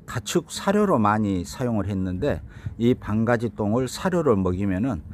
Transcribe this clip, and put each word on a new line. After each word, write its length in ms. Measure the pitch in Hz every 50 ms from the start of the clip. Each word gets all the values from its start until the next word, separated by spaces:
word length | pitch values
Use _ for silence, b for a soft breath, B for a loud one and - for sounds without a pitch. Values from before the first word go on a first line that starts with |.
| B
가축 460 | - - 117 - - - 175 - -
사료로 480 | - - - 196 196 208 208 196 170 120
많이 460 | 104 101 107 110 107 101 95 87 85
사용을 420 | - - - 127 120 113 104 92 98
했는데 540 | 104 95 92 92 92 92 143 143 98 78 - B B B B B B B
이 160 | 117 120 127
방가지똥을 960 | - - 101 104 110 113 120 120 113 120 110 - - 107 104 107 127 131 123
사료를 480 | - - - 190 185 175 156 139 110
먹이면은 680 | 98 92 90 90 92 101 98 92 92 117 135 107 76 - -